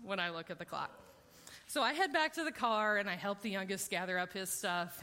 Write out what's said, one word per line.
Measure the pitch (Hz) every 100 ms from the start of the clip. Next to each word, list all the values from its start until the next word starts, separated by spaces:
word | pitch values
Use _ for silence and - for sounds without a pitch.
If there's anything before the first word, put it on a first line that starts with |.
when | 220 190
I | 175
look | 165 160
at | 165
the |
clock. | 175 151 139 - - - - - - - -
So | 294
I | 240
head | 294 381
back | 320 311
to | 320
the | 311
car, | - 240 214 214 208
and | 202
I | 175
help | 202 202
the | 226
youngest | 196 190 190 -
gather | 175 185 180
up | 180
his | 196 185
stuff, | - 196 175 170 -